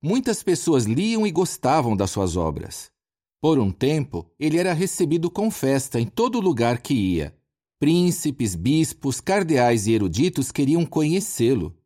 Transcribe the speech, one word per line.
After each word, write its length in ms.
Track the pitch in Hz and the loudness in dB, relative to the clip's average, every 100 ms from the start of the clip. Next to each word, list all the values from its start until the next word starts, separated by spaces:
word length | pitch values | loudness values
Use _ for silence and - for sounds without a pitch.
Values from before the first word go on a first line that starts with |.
Muitas 420 | 147 240 262 220 | 0 0 0 -2
pessoas 420 | - 175 - 143 | 0 0 2 2
liam 420 | 107 117 214 226 214 | 2 0 0 0 0
e 60 | |
gostavam 640 | 165 185 - 127 156 123 104 | 0 -2 0 2 2 2 0
das 140 | 98 | 0
suas 260 | - 95 87 | 0 -2 0
obras. 540 | 80 76 85 - - _ _ _ _ _ | -2 -4 -10 -14 -18 _ _ _ _ _
Por 180 | 156 147 | 0 2
um 120 | 101 | 0
tempo, 600 | 90 131 156 135 87 82 _ | 0 0 0 -2 -8 -10 _
ele 180 | 151 160 | -2 0
era 160 | 185 | 0
recebido 580 | 160 190 - 170 165 170 | 0 -2 -2 0 0 -2
com 200 | - 220 | -2 -4
festa 480 | - 135 135 127 120 | -2 0 0 0 -2
em 60 | 113 | -2
todo 340 | - 247 240 | 0 -2 0
lugar 400 | 190 123 117 120 | 0 2 0 -2
que 140 | - | -2
ia. 420 | 135 95 85 73 _ _ _ _ _ | 0 0 0 -4 _ _ _ _ _
Príncipes, 760 | 143 175 180 - 151 131 113 | 2 4 2 0 -4 -2 -4
bispos, 680 | 87 101 156 156 - 139 127 | -2 0 2 0 -2 -6 -4
cardeais 680 | - 196 170 143 120 117 101 | -2 -2 2 2 4 2 2
e 60 | |
eruditos 580 | 113 98 85 175 180 131 | 2 0 0 0 0 -4
queriam 340 | - 139 165 165 | -2 0 2 0
conhecê-lo. 920 | - 151 180 196 - 117 127 78 - | 0 0 0 -2 0 2 2 -2 -10